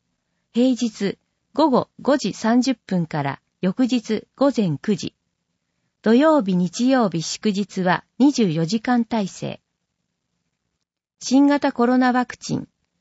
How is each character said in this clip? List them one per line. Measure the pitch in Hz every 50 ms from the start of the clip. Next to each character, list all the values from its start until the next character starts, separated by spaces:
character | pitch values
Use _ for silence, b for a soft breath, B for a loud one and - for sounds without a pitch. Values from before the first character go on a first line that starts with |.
| _ _ _ _ _ _ _ _ _ _ -
平 | 226 247 262
日、 | 254 226 247 226 - - 202 185 - - _ _ _ _ _ _ -
午 | - 311 311
後 | 254 196 - - _ -
五 | - - 285
時 | 285 - 202 -
三 | - - 220 233 247
十 | 240 269 254
分 | - _ - 190 180 170
か | - - 151 139
ら | 139 135 - _ _ _ _ -
翌 | 180 185 - 262
日 | 226 254 247 - - 220 - - _ _
午 | - 262 285 247
前 | - 208 175 147 -
九 | - - 208
時。 | 151 - - - _ _ _ _ _ _ _ _ _ _ _ _ _ _ _ _ _ -
土 | 208 226
曜 | 247 294 320 311 294 202
日、 | 196 185
日 | 180 180 170 - - 240 254
曜 | 269 254 226 190
日、 | 160 170 156
祝 | - - - - 220
日 | 196 196 202 - - 196 180
は | 180 170 147 - _ _ -
二 | 240 294 277
十 | - 226 180
四 | 147 165 165
時 | 160 208 226
間 | - - 247 240 233
体 | - 240 220 196 180
制。 | - - 151 139 - - _ _ _ _ _ _ _ _ _ _ _ _ _ _ _ _ _ _ _ _ _ _ _ _ _ _ _ _ _ _ _ _
新 | - - 240 269 285
型 | 285 285 285 - 277 -
コ | - 240
ロ | 240 254 254
ナ | 254 254 240
ワ | 254 247
ク | - -
チ | - - - 151
ン、 | - - - _ _ _ _ _ _